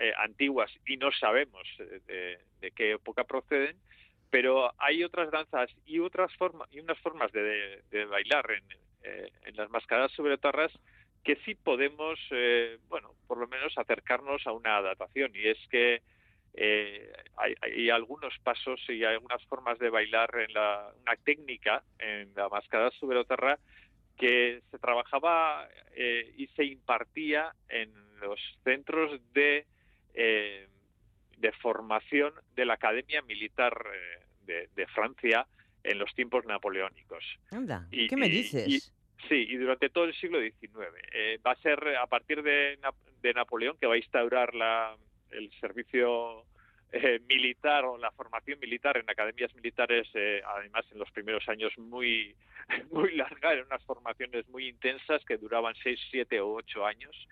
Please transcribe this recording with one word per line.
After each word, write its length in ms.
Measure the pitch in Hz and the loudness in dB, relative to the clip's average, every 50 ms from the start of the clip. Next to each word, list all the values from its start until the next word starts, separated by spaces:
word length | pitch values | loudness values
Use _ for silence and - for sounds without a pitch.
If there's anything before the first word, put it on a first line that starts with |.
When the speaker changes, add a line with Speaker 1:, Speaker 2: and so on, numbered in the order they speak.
Speaker 1:
eh, 120 | 117 113 - - | 0 0 0 0
antiguas 520 | 104 110 107 - 139 139 139 123 110 - - - _ | -2 -4 0 0 0 2 2 2 0 0 -4 -12 _
y 100 | - 135 | -10 -6
no 140 | 131 135 143 135 | -2 -2 -2 0
sabemos, 540 | - - 107 110 131 143 131 104 95 90 - - - | 2 2 4 4 4 2 0 -6 -14 -16 -16 -14 -14
eh, 220 | 98 87 95 95 - | -16 -16 -16 -18 -14
de, 320 | - 101 92 90 90 87 90 _ _ _ _ | -10 -10 -8 -8 -8 -10 -12 _ _ _ _
de 100 | - 92 - | -12 -12 -4
qué 200 | - 117 107 107 | 0 0 0 0
época 320 | 104 - - 110 - 123 | 0 -4 -6 -4 -4 -4
proceden, 520 | - - 131 - _ 151 139 135 147 165 185 _ _ - - - _ _ _ _ _ | -2 -4 -6 -2 _ 0 0 0 0 -4 -10 _ _ -20 -20 -20 _ _ _ _ _
pero 420 | - 127 123 131 131 135 127 120 - - | 2 4 4 6 4 4 4 2 0 0
hay 260 | 135 143 151 165 175 | 2 2 2 2 0
otras 260 | 170 - 180 170 156 | -2 0 -2 -2 0
danzas 380 | 151 156 156 - - 131 123 - - - _ | 0 -2 -4 -2 0 0 0 0 -4 -14 _
y 140 | 151 156 165 | -4 -2 -2
otras 340 | 170 185 - - 185 175 - | -2 0 0 0 0 0 0
forma-, 300 | - 185 180 165 160 123 - | -2 -2 -2 -2 -4 -14 -16
y 100 | - 143 | -16 -14
unas 180 | 160 165 156 - | -8 -6 -6 -4
formas 320 | - 170 160 160 123 104 - | -4 -8 -2 -2 -2 -2 0
de, 100 | 107 107 | 0 0
de, 400 | 107 104 104 101 98 98 101 - _ | 0 0 -2 -4 -6 -8 -14 -16 _
de 140 | 107 104 107 | -4 -4 -2
bailar 440 | 104 101 101 101 107 139 147 131 113 | 0 0 -2 2 2 2 2 2 0
en, 140 | 110 98 95 101 95 95 _ _ _ _ 101 | -2 -4 -4 _ -20 -20 _ _ _ _ -16
eh, 280 | 101 98 95 95 95 - _ 98 | -14 -12 -12 -12 -14 -16 _ _
en 120 | 107 107 | -14 -8
las 120 | 107 107 104 | -8 -8 -4
mascaradas 420 | 113 113 - - 117 117 131 135 - | -4 -6 -2 0 2 2 2 2 0
subrotarras 600 | - 151 147 139 135 - 143 135 143 156 165 - - _ _ _ - - _ _ _ _ | -2 0 0 0 2 0 0 2 2 0 0 -2 -8 _ _ _ -20 -20 _ _ _ _
que 120 | - 147 - - | 0 0 0 0
sí 100 | - 208 | -8 -10
podemos, 640 | - _ 175 135 123 139 143 147 151 156 156 160 - - - | -4 _ 0 2 2 2 0 0 -2 -6 -6 -6 -6 -8 -6
eh, 480 | 139 123 123 120 120 120 117 117 113 117 _ _ | -2 0 2 4 4 4 2 0 -4 -12 _ _
bueno, 260 | - 147 107 113 - _ _ | -10 -10 -10 -10 -20 _ _
por 120 | _ 123 120 | _ -4 -4
lo 80 | 120 | -4
menos 300 | 120 127 131 139 151 - | -6 -6 -6 -6 -4 -4
acercarnos 720 | - 117 - 120 - - - 123 123 139 139 139 143 - | -4 0 0 -2 -2 2 0 0 0 0 -2 -4 -4 -2
a 60 | 127 110 | -4 -6
una 280 | 117 117 110 107 104 | -2 0 2 2 4
datación, 520 | 98 95 95 - 95 92 - 131 135 127 104 | 2 0 -2 -4 -8 -8 -2 -2 -2 -2 -2
y 140 | 101 107 110 | 0 2 2
es 100 | 110 - - - | 2 0 -2 0
que, 320 | - 120 120 120 120 117 - _ _ _ _ _ _ _ _ _ _ | 2 4 6 6 4 2 -2 _ _ _ _ _ _ _ _ _ _
eh, 580 | - 104 107 107 107 104 104 101 104 107 104 101 92 - - _ | 0 2 4 4 4 2 -2 -8 -12 -16 -16 -18 -20 -20 -18 _
hay, 180 | - 107 107 107 - 113 | -2 -2 -2 -2 -2 -6
hay 280 | 117 110 117 117 117 | -4 -2 0 2 4
algunos 440 | 117 117 113 110 139 151 151 127 - - - | 4 4 2 -2 -8 -10 -8 -10 -10 -4 -2
pasos 380 | 127 120 - - 135 127 123 - - | -2 -2 -2 -2 -6 -6 -6 -6 -8
y 160 | 123 110 113 | -4 0 2
hay 100 | 110 110 | 2 2
algunas 280 | 113 117 123 123 120 - | 0 -2 -4 -8 -8 -6
formas 340 | _ - 131 131 120 120 113 | _ -10 -6 -4 -4 -2 0
de 100 | 123 117 | 0 2
bailar 420 | 113 110 107 107 110 113 113 117 - | 2 2 2 2 4 2 2 2 2
en 160 | 120 110 110 110 | -2 -4 0 0
la, 400 | 107 107 104 104 101 104 104 107 113 | 2 2 2 2 0 -4 -10 -16 -8
una 160 | _ 120 117 | _ -2 -2
técnica 680 | - _ - 147 147 151 139 123 110 - 104 107 139 - _ _ _ | 0 _ 0 0 0 -2 -10 -12 -4 0 0 0 0 0 _ _ _
en 340 | 110 107 104 104 101 98 98 | -6 -6 -6 -6 -8 -10 -4
la 140 | 101 101 98 | -4 -2 -2
mascarada 420 | 101 101 - - - 110 113 127 - - | -2 -4 -4 0 0 2 2 2 0 -2
subrotarra 600 | - 135 127 123 120 - 131 120 120 135 143 - - _ - - - _ _ _ _ _ _ - | -4 0 2 2 2 2 0 0 2 2 2 0 -2 _ -20 -20 -20 _ _ _ _ _ _ 2
que 440 | 127 123 120 123 120 120 120 120 - _ | 4 4 6 6 4 4 0 -4 -10 _
se 80 | - 123 | -14 -4
trabajaba, 880 | - 123 120 120 120 - - 139 147 170 170 165 165 160 151 151 143 - - - - _ - | 0 2 2 2 2 0 -2 0 2 4 4 4 4 2 0 -2 -8 -12 -18 -20 -20 _ -8
eh, 380 | - 127 120 117 117 113 113 110 | -4 -2 0 0 0 -2 -6 -10
y 100 | 120 139 - | -12 -12 -10
se 160 | - - 147 | -2 0 0
impartía 880 | 139 135 131 _ - 120 113 117 - _ 160 156 151 147 151 156 165 - _ _ - | 0 -2 -8 _ 0 0 0 0 -4 _ -8 -2 0 0 0 0 -2 -8 _ _ -6
en 220 | 123 117 110 110 107 104 104 104 104 104 | -4 -4 -4 -6 -10 -20 -20 -20 -16 -10
los 180 | 101 101 104 - - - - _ _ | -6 -6 -6 -6 -8 -12 -14 _ _
centros 560 | 131 127 139 139 - - 160 160 151 147 131 - _ _ | 0 0 0 0 -2 0 0 0 0 -2 -8 -12 _ _
de, 340 | 143 143 147 143 147 147 _ _ _ _ _ _ _ _ _ _ | 4 4 4 4 2 0 _ _ _ _ _ _ _ _ _ _
eh, 520 | - 117 113 110 107 104 104 101 98 98 98 98 95 _ _ _ _ _ _ _ _ _ _ - - | 0 2 4 4 2 0 -2 -8 -12 -18 -20 _ _ _ _ _ _ _ _ _ _ _ _ -10 -2
de 140 | 110 110 - | 0 0 0
formación 800 | - - 120 110 101 113 110 107 110 - - 147 143 143 147 151 - _ _ _ | 0 -2 -2 -2 -2 -2 -2 -2 -2 -2 2 2 2 2 2 0 -8 _ _ _
de 100 | - 127 | -2 0
la 100 | 120 113 | 2 2
Academia 480 | - - 113 110 123 123 - 151 151 139 | 2 2 2 2 0 -2 -2 -4 -4 -4
Militar, 520 | 120 107 104 107 104 - - 123 123 113 110 113 107 98 | -4 -10 -8 -8 -8 -2 2 2 2 2 -2 -8 -10 -12
eh, 280 | 92 87 87 87 87 92 _ _ _ 101 | -12 -14 -14 -16 -18 -20 _ _ _ _
de, 240 | 95 85 85 87 - _ | -8 -6 -6 -6 -8 _
de 120 | 98 92 - | -6 -6 -4
Francia 580 | - 110 110 113 - - - 117 113 113 127 - _ _ _ _ _ _ _ | -2 -2 -2 -2 -2 -2 2 2 4 4 2 -2 _ _ _ _ _ _ _
en 140 | 104 104 101 | -2 -2 0
los 140 | 101 - - | -2 -4 -2
tiempos 300 | - 123 120 123 127 113 | -4 -4 -2 -2 -2 -2
napoleónicos. 800 | 113 104 98 - 104 95 95 95 95 - - - _ - 82 - - - - _ _ | -2 -4 -4 -4 -4 -4 -2 -4 -4 -6 -12 -18 _ -14 -14 -12 -12 -14 -16 _ _
Speaker 2:
Anda, 360 | - 226 262 196 127 92 87 85 | -10 -8 -6 -6 -6 -8 -8 -8
Speaker 1:
Y, 180 | - 127 117 - | -2 -2 0 0
Speaker 2:
¿qué 80 | 262 | 2
me 100 | 277 262 | 2 2
Speaker 1:
y, 40 | 190 | 2
y 20 | - | 2
Speaker 2:
dices? 640 | 220 247 - - 131 107 - 139 135 - - _ _ _ _ _ _ - - | 2 0 0 -2 -2 2 2 2 2 0 -4 _ _ _ _ _ _ -2 0
Speaker 1:
sí, 180 | 160 135 117 107 | 2 2 2 0
y 80 | 127 | -2
durante 320 | 127 127 127 131 127 - 135 | -2 0 0 2 2 2 0
todo 160 | - 175 170 | 2 2 2
el 100 | 165 151 | 2 0
siglo 240 | - - 175 175 151 | -4 -6 -2 0 0
diecinueve. 600 | 113 110 110 _ - 101 104 110 101 85 85 90 - - - | 0 0 -4 _ -18 -18 -12 -12 -12 -12 -12 -14 -18 -8 -4
Eh, 260 | 110 107 110 110 110 - | -2 0 0 -2 0 0
va 80 | 123 127 | 0 0
a 40 | - - | 2 2
ser 340 | 160 147 143 151 151 139 | 0 0 2 2 -2 0
a 100 | 127 123 | 0 0
partir 360 | - 131 120 - - 151 147 147 | 0 0 -2 0 -2 -4 -2 2
de 340 | 147 143 143 143 143 143 139 139 | 2 4 4 4 2 0 -2 -4
Nap-, 120 | 139 - - _ - - _ - | -6 -6 -6 _ -20 -20 _ 0
de 100 | 120 117 | 2 2
Napoleón 440 | 123 117 - 123 113 117 127 156 - | 2 0 0 0 0 0 -2 0 0
que 60 | - | 2
va 80 | 120 117 | 4 4
a 40 | 117 | 2
instaurar 560 | 117 - - 123 117 120 127 127 123 117 120 | 2 2 0 2 2 4 4 2 2 2 0
la, 420 | 117 113 113 113 113 113 110 110 107 _ _ _ _ _ _ | 0 0 2 2 0 0 -4 -6 -12 _ _ _ _ _ _
el 200 | - 107 107 104 - - | -12 -12 -12 -12 -12 -8
servicio, 840 | - 104 98 120 120 - - 127 123 120 120 117 117 117 113 110 113 _ _ _ _ _ _ _ _ _ - | -8 -8 -6 -8 -10 -2 2 2 4 4 2 0 -2 -4 -8 -14 -20 _ _ _ _ _ _ _ _ _ -4
eh, 280 | - 143 131 120 113 120 123 | 2 2 4 2 2 2 2
militar 560 | 135 131 127 127 123 - - 147 147 147 131 | 2 4 4 2 0 0 2 4 4 4 2
o 120 | 127 123 117 | 0 -2 -4
la 120 | 117 110 | -6 -6
formación 480 | - - 131 113 113 113 - - 143 143 | -6 -6 -12 -8 -8 -8 -6 -8 -8 -8
militar 360 | 135 117 120 120 - 143 139 123 | -6 -6 -6 -2 0 0 0 0
en 100 | 113 110 | -2 -2
academias 460 | 104 - 107 110 113 123 123 113 - | -2 -2 -2 -2 -2 -4 -4 -6 -6
militares, 540 | 123 113 117 - - 123 120 120 117 110 - - | -8 -8 -8 -2 -2 0 2 2 2 0 0 -4
eh, 280 | 110 101 104 104 101 98 | -2 0 0 0 -2 -4
además 380 | 101 101 101 101 101 104 113 117 - 107 | -4 -6 -8 -8 -6 -6 -6 -6 -6 -10
en 60 | 107 | -10
los 120 | 101 - | -12 -10
primeros 380 | _ 110 101 107 110 104 - - | _ -10 -6 -4 -4 -4 -2 -4
años 280 | 110 107 110 107 - - | -4 -2 -2 -4 -4 -6
muy, 560 | 113 113 120 127 123 120 117 113 107 104 101 _ _ _ - - - - | -12 -14 -8 -2 0 0 2 0 0 -4 -10 _ _ _ -20 -20 -6 -4
<laughs> 220 | - - - - | -4 -4 -4 -4
muy 240 | - 156 - 190 165 | -2 0 0 2 2
larga, 360 | 151 131 - 151 - 143 165 156 | 0 -2 -4 -4 -2 2 2 2
eran 140 | 131 127 | 2 0
unas 160 | 139 139 123 - | -4 -6 -8 -4
formaciones 640 | - 131 120 120 117 110 - 127 123 123 117 113 123 | -6 -8 -6 -6 -8 -6 -6 -8 -6 -4 -6 -6 -6
muy 200 | 127 131 131 127 | -10 -10 -10 -10
intensas 560 | 120 _ - 127 131 139 - - 156 147 - | -12 _ -2 -2 -2 -2 -2 -2 -2 -2 0
que 120 | - 117 | -2 -4
duraban 380 | 107 107 107 113 117 117 113 110 - - | -4 -2 -2 0 0 0 0 -4 -2 -4
seis, 180 | 127 123 - - - | -4 -4 -4 -6 -4
siete 300 | - 131 120 - 120 107 | -2 -2 -2 0 0 0
o 120 | 98 104 107 | 0 0 -2
ocho 300 | 113 117 - - 107 101 | -6 -8 -8 -6 -2 -2
años. 320 | 104 107 110 139 143 - - - - | -2 -2 -4 -12 -20 -20 -20 -20 -20